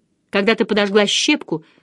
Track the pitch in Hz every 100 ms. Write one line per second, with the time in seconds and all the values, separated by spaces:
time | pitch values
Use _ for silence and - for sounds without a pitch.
0 | _ _ _ 202 202 220 233 214 202 208
1 | 202 - - - - 160 - _